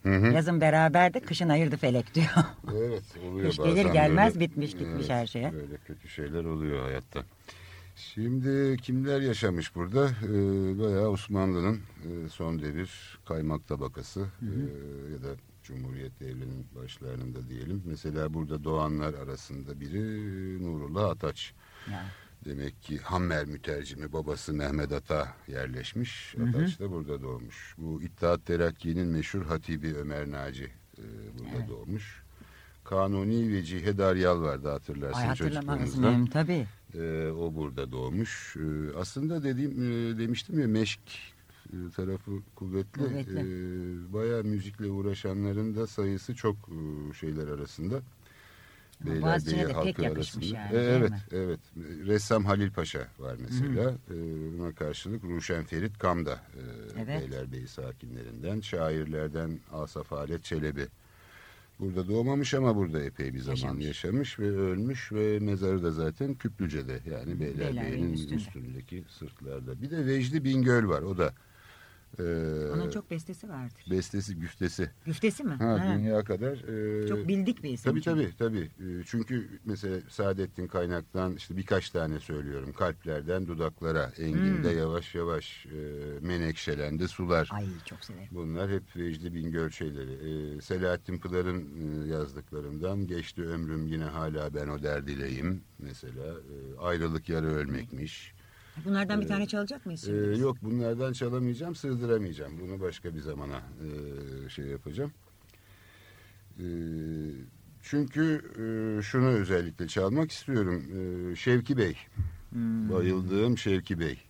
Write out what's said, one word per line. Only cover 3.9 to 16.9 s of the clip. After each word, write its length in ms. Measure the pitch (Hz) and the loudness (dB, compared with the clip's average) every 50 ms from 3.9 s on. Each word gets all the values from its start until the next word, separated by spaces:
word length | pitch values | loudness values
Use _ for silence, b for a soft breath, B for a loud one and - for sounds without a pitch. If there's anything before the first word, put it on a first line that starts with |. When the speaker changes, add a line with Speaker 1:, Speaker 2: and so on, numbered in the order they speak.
| - 156 151 151 156 180 208 226 214 | 8 8 8 8 8 8 8 8 6
Speaker 1:
böyle. 100 | 170 170 | 4 0
Speaker 2:
bitmiş 260 | 160 156 151 143 147 | 2 2 -2 -2 -2
gitmiş 200 | 95 - 175 - 82 - | -2 -4 -4 -2 -2 -2
Speaker 1:
Evet, 100 | 151 147 | 0 2
Speaker 2:
her 180 | 127 120 120 | 2 2 0
şeye. 260 | 113 - 120 120 151 80 | 0 -2 -2 -2 -2 -2
Speaker 1:
böyle 240 | 76 73 71 73 71 - | -4 -8 -8 -10 -12 -10
kötü 240 | - 76 - - - | -12 -14 -12 -12 -12
şeyler 340 | - - 73 71 76 85 82 | -8 -6 -4 -2 -2 -2 0
oluyor 380 | 82 80 78 76 76 71 67 64 | 0 0 0 0 0 0 0 -2
hayatta. 400 | 65 65 65 64 - - 69 - - - B B B B B B B B B B B B | -2 -4 -4 -6 -6 -8 -8 -8 -8 -16 B B B B B B B B B B B B
Şimdi 800 | - - - - 107 113 120 127 131 127 135 139 139 139 135 135 127 | -16 -16 -10 -6 -2 0 0 0 2 2 2 4 4 4 4 4 2
kimler 400 | 127 - 123 131 135 143 139 139 | 2 0 2 2 4 4 2 4
yaşamış 540 | 135 127 113 - 117 101 90 85 80 - - | 4 2 2 4 4 4 4 2 0 -2 -2
burada? 340 | 85 87 87 107 135 143 139 123 104 110 | -2 -2 4 6 6 6 6 4 0 0
Ee, 60 | 98 107 101 98 98 98 98 95 95 95 101 | 4 4 6 6 6 6 4 4 2 2 2
bayağı 280 | 110 107 98 95 107 107 | 2 4 4 4 4 4
Osmanlı'nın, 680 | 98 98 - - 101 98 95 95 90 87 85 101 113 | 2 0 0 0 2 4 4 4 4 4 4 2 2
e, 540 | 104 101 - - - 80 82 87 85 80 80 | 0 -4 -12 -14 -12 -8 -6 -6 -6 -6 -8
son 300 | - - 82 82 82 80 | -6 -4 -2 -2 0 -2
devir 580 | 73 76 73 80 92 95 - - - - - - - | -2 -2 -2 -2 -4 -6 -8 -16 -16 -16 -18 -18 -6
kaymak 400 | - 85 80 78 78 78 76 - | -4 -2 -2 0 0 0 -2 -2
tabakası, 520 | - 76 69 67 64 - - 65 - - 95 | -4 -4 -4 -4 -6 -6 -8 -12 -8 -6 -6
Speaker 2:
Hı 60 | 98 98 - - 123 | -6 -6 -6 -8 -6
hı. 240 | 107 98 123 143 - 143 - 143 71 71 69 69 151 | -4 -4 -4 -4 -4 -6 -8 -10 -10 -10 -10 -10 -10
Speaker 1:
e, 40 | 76 | -10
ya 100 | - - | -8 -8
da 120 | - 69 - - - - - - | -8 -10 -10 -14 -20 -20 -20 -16
Cumhuriyet 560 | - - 64 - 131 131 - 67 - 131 - | -12 -10 -8 -8 -8 -8 -8 -10 -10 -12 -12
devrinin 480 | 67 65 64 64 65 64 65 65 62 64 - | -10 -10 -8 -8 -8 -8 -8 -10 -12 -12 -12
başlarında 720 | 64 62 64 | -12 -12 -12